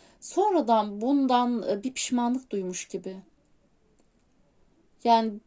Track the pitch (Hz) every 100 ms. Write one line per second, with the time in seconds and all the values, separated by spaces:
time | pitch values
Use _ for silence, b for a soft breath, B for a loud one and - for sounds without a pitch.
0 | B B - 330 415 349 226 220 208 208
1 | 240 285 262 247 247 233 - 208 254 -
2 | - 247 240 254 - 202 185 180 - 185
3 | 190 190 - _ _ _ _ _ _ _
4 | _ _ _ _ _ _ _ _ _ _
5 | 233 226 220 208